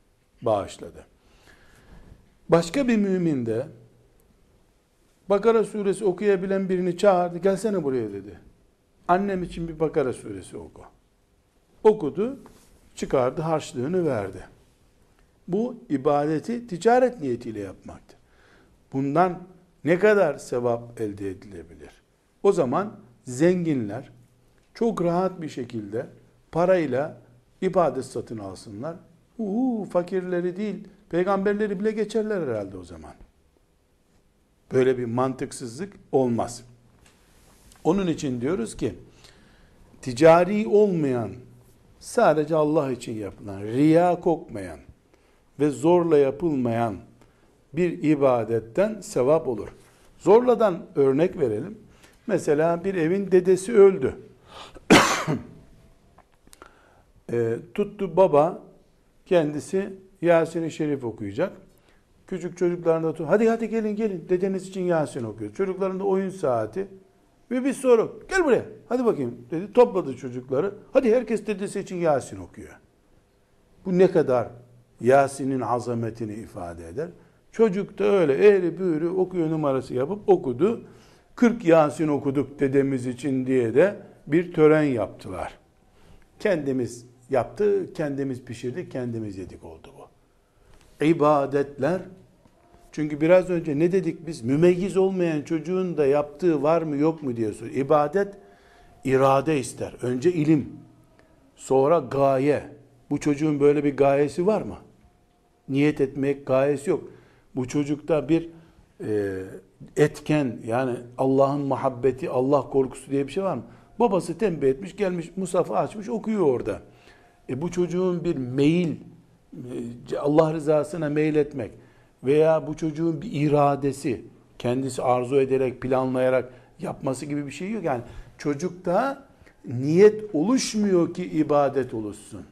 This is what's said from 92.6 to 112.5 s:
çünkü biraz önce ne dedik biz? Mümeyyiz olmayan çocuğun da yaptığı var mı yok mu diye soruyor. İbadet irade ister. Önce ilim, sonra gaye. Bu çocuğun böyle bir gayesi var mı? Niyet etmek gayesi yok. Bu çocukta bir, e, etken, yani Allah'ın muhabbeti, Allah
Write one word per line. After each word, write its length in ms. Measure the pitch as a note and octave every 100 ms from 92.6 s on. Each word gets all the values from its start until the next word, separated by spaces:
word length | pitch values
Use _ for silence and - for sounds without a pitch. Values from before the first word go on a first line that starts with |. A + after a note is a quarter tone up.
| _ _ _
çünkü 280 | - D3+ D3
biraz 300 | D#3+ F#3 F3+
önce 280 | F3 D#3 C#3+
ne 140 | F3
dedik 340 | F#3+ E3 - D#3
biz? 160 | C#3
Mümeyyiz 540 | A#2 C#3+ F3 F3+ F#3+ F3
olmayan 460 | F#3+ F#3+ E3+ D#3
çocuğun 540 | C3 E3 D#3 F#3 F#3 D3+
da 100 | C#3
yaptığı 560 | D3 D3 - F3+ D3+
var 200 | D3 E3+
mı 140 | D#3+ C#3+
yok 260 | D#3 E3
mu 140 | C#3+ A#2
diye 160 | G#2+
soruyor. 240 | G2+ A#2 B2+
İbadet 580 | C#3 D3+ D3 F#3+ G3+ - - - _ _ - -
irade 540 | - C3 C3+ C3+ C3+ D3+
ister. 360 | A#2 - F#2+ -
Önce 300 | B2+ B2 D#3+
ilim, 360 | F3+ C#3+ D#3 - - - _ _ _ _ _ _ _
sonra 420 | - C3+ C3+ E3
gaye. 640 | B2 C3+ C#3 C3+ C#3+ B2 - - - _ -
Bu 100 | C#3+
çocuğun 400 | D3+ C#3+ D#3 D3
böyle 240 | C#3+ D3
bir 120 | D3 C3+
gayesi 500 | C#3 C#3 D3 - F3+
var 160 | G#3
mı? 140 | A#2+ - - _ _ _ _ _ _ _ -
Niyet 320 | C3+ D3 D3
etmek 460 | C3+ C3+ C3+ C#3 C#3
gayesi 440 | C3 C#3+ C#3+ -
yok. 140 | D3 - - _ _ _ -
Bu 120 | B2
çocukta 600 | D3 D3 D3 - D#3 B2+
bir, 200 | E3 E3 - - _ _ - A2+
e, 360 | G#2 G2+ F#2+ F#2+ F#2+ - _ - -
etken, 600 | D3 - - D3+ C3+ G#2+ A2+
yani 300 | A#2 C3 A#2+ A#2+ -
Allah'ın 420 | C3+ C3+ C3+ C#3+
muhabbeti, 680 | C#3 D#3 C3+ A#2+ C3 B2+ E3
Allah 400 | B2+ C3